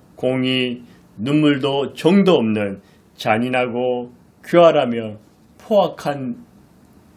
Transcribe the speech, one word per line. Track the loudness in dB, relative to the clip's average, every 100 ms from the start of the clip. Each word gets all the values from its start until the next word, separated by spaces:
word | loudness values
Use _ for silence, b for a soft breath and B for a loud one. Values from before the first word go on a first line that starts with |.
| _ -6
공의, | -4 -2 -2 -2 -4 -8 B B B -10
눈물도 | -2 2 2 2 -2 -2 -4
정도 | 0 2 4 4
없는 | 2 2 -2 -4 -8 b b _
잔인하고 | -8 -2 0 0 -2 -4 -4 -4 -4 -8 -18 _ _
교활하며 | 0 6 6 4 -2 -4 -8 -14 _ _ _ _
포악한 | -2 0 0 -4 -8 -8 -8 -10 -14 _ _ _ _ _ _